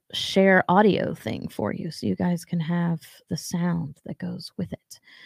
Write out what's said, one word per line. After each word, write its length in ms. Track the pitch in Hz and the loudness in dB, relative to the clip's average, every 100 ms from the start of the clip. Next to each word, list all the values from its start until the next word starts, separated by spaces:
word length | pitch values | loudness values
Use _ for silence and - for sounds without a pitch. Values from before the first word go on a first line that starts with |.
| _ | _
share 500 | - - 196 190 185 - | -8 -2 4 6 6 6
audio 460 | 180 214 - - 165 | 6 6 4 0 -4
thing 320 | 110 - - | -6 -8 -8
for 260 | - - | -6 -4
you 160 | - 165 | -4 -8
so 160 | - 208 | -6 -4
you 100 | 185 | -2
guys 300 | 180 170 - | -2 -2 -4
can 140 | 175 | -4
have 420 | 156 175 170 165 - - - | -2 0 0 -2 -8 -20 -8
the 80 | 175 | -8
sound 640 | - 175 175 170 151 - - | -4 -2 -2 -2 -6 -10 -14
that 140 | - | -10
goes 320 | 175 180 - - | -8 -10 -12 -10
with 140 | 170 | -10
it. 280 | - _ - _ - | -10 _ -20 _ -20